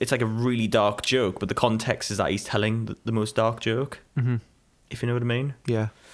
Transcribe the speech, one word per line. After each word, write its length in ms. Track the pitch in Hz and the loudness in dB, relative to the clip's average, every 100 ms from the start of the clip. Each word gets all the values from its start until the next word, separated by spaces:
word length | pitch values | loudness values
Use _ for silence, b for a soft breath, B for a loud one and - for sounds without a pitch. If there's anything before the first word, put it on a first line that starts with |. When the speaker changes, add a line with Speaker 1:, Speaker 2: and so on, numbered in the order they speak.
Speaker 1:
it's, 100 | 127 | -2
like, 120 | 127 | 0
a 40 | 113 | 0
really 400 | 110 123 117 110 | 0 0 0 2
dark 360 | 113 104 104 | 4 4 2
joke, 360 | - 127 104 - | 0 2 2 0
but 100 | 95 | -4
the 40 | |
context 560 | - 120 110 - - - | 2 2 2 0 -4 -4
is 60 | 104 | -2
that 140 | 78 | 0
he's 140 | 95 | -2
telling 420 | - 107 107 113 110 | -2 0 0 0 -4
the, 100 | 110 | -6
the 80 | 113 | -2
most 220 | 113 110 | 0 0
dark 260 | - 113 117 | 0 0 0
joke, 380 | 117 113 139 - - 143 | -2 -2 -2 -8 -8 -2
Speaker 2:
Mm-hmm. 180 | 123 117 - _ _ _ - | 0 -2 -4 _ _ _ -14
Speaker 1:
if 140 | 120 | -6
you 40 | 120 | -2
know 40 | |
what 100 | 120 | 0
I 40 | 120 | 0
mean. 260 | 120 139 131 - | -2 -2 -4 -2
Speaker 2:
Yeah. 220 | 110 107 B B | 0 0 B B